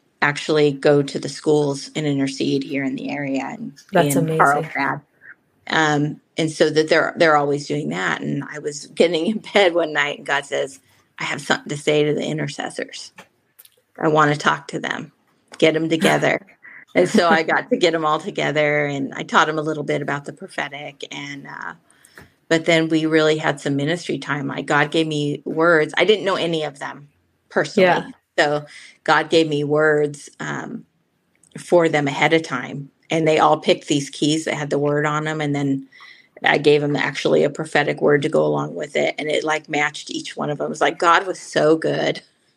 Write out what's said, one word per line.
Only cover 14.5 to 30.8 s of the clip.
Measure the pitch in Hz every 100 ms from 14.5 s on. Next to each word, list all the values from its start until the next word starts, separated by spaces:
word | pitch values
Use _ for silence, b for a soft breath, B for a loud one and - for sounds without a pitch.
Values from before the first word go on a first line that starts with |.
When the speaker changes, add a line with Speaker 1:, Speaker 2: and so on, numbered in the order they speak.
| 151 -
Speaker 1:
to | 160
them, | - - - _ _ _ _ -
get | 156 156
'em | 160
together." | 160 156 151 147 - -
Speaker 2:
<laughs> | B B B B
Speaker 1:
And | - 180
so | 208 175
I | 165
got | 165 147 139
to | 247
get | 175
'em | 165
all | 156 156
together, | 196 - 147 147 147 147
and | 147 139 135
I | -
taught | - 214 156
'em | 156
a |
little | 156 151
bit | 151 151
about | 147 143 143
the |
prophetic. | 143 190 - 143 143 147 143 -
And, | 147 143 143 143
uh, | 147 - - _ b b b b b -
but | 165 160
then | 165 160
we | 160 160
really | 156 156 156
had | 156 147
some | 147 139
ministry | 143 170 - 143
time. | 139 143 139
Like, | 127 139
God | 147 151
gave | 165 156
me | 151 147 143 -
words. | 151 165 160 151 -
I |
didn't | 180 214 185
know | 175
any | 170 165
of | 147 139
them | 135 143 143 _ _ _ _
personally. | - 147 - 180
Speaker 2:
Yeah. | 165 175 - _ -
Speaker 1:
So | 151 147 147 B B B
God | - 151 160
gave | 165 160
me | 147
words, | 143 151 156 147 147 147 - -
um, | 151 139 - -